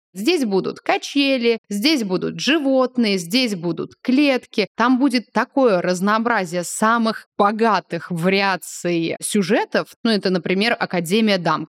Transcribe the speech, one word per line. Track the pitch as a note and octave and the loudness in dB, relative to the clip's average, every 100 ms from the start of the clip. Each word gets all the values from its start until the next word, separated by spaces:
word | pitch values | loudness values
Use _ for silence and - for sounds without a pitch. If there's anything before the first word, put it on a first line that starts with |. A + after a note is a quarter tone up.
| _ | _
Здесь | F3+ A#3 F4 | -6 0 0
будут | A#3+ F#3+ C#3+ C3 | 0 0 -2 -4
качели, | - G4 - C#4 C#4 C4 A#3 A3+ - | -4 -4 -2 0 0 2 0 -2 -4
здесь | G3+ B3+ D#4 | -2 0 0
будут | G#3 F#3 E3 E3+ | 0 -2 -4 -4
животные, | A#3 D#4+ C#4 C4 B3+ B3 A3+ F#3+ | -2 0 2 0 0 0 0 0
здесь | E3+ A#3+ B3+ | 0 0 0
будут | F#3+ E3+ E3 - - | -2 -4 -6 -8 -8
клетки. | - B3+ D4 B3 - - F#3+ - | -2 2 2 0 -2 -4 -4 0
Там | A#3 B3+ | 2 2
будет | C#4 A#3+ - | 2 0 -2
такое | G#3+ B3 - B3+ F3+ | -4 -2 2 4 4
разнообразие | F3 F3+ G3 G#3+ A#3 A3+ F3+ F3+ | 2 0 0 0 0 0 -2 -4
самых | E3+ - A3 A#3 A3+ - - - | -6 0 2 2 0 -4 -6 0
богатых | G3+ G#3+ A3+ F#3+ - E3+ - | 0 2 2 0 -2 -8 -6
вариаций | E3+ F3+ G3 G3 F3+ - - F3 E3+ E3 - | -2 0 2 2 -2 -6 -8 -2 -2 -2 -4
сюжетов. | - G#3+ E3+ B3+ G#4+ G3 E3 - | -2 -2 2 0 0 -2 -4 -4
Ну, | A#3 | -2
это, | G#3 G3 | 0 0
например, | F#3 - F#3 A3+ A#3 | -2 0 0 0 0
«Академия | F3+ - E3 G#3+ G#3+ G3 | -2 -4 0 2 2 2
дам». | E3 D#3 D#3+ | 0 -2 -4